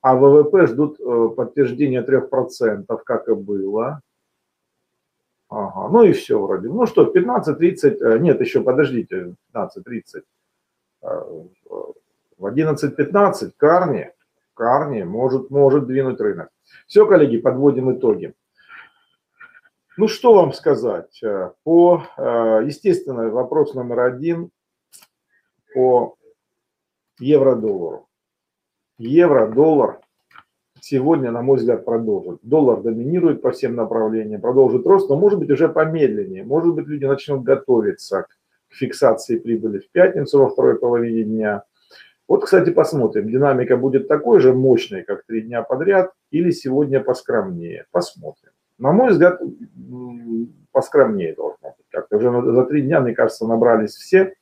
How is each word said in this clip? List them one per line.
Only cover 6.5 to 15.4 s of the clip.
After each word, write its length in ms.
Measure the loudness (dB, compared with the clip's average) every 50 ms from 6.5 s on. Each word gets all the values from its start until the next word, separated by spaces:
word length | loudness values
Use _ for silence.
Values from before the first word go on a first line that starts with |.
| -4 -6 -6
Ну 180 | -8 -4 -2 -4
что, 200 | 0 2 2 2
в 60 | 4
пятнадцать 460 | 2 0 0 0 -4 -4 -4 -4 -2
тридцать, 440 | 0 0 0 0 2 0 0 0 2
э, 160 | 0 0 2 2
нет, 220 | 2 2 2 2
ещё 220 | 0 -2 -2 -2 0
подождите, 640 | 0 0 0 0 0 -2 -6 -6 _ -10 -10 -10
в 100 | -12 -18 _ _
пятнадцать 360 | _ _ -10 -10 -10 -12 -20 -18
тридцать. 400 | -14 -14 -14 _ _ -20 -20 _ _ _ _ _ _ _ _ _ _ _ _ _ _ _ _
Э, 200 | -12 -10 -10 -10 -10 -14 -16 -18 -20 -20 _ _ _ _ -14 -14 -14 -16 -18 _ _ _ _ _ _ _ _
в 80 | _ -10
одиннадцать 500 | -4 -2 -2 -2 -2 -2 -4 -4 -6 -4
пятнадцать 600 | -4 -6 0 2 2 2 2 0 -4 -10 -12 _
Карни, 540 | _ 2 4 4 2 2 0 -4 -6 -8 -12 _ _ _ _ _ _ _ _ _
Карни 500 | -6 -2 0 0 0 -2 -4 -6 -8 -8
может, 460 | -8 -6 -4 -2 -2 -2 -4